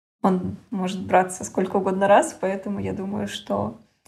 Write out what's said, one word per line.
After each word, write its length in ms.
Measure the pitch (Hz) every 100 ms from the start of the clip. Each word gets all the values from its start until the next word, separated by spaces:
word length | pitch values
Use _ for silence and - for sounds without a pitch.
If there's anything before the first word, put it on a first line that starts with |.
| _ _
он 360 | 196 185 180 - -
может 360 | 196 185 190 -
браться 380 | 185 185 - -
сколько 320 | - 185 202
угодно 300 | 190 190 202
раз, 300 | 220 - -
поэтому 380 | 190 196 208 202
я 120 | 190
думаю, 340 | 196 190 208 208
что, 480 | - - 202 208 220 _ _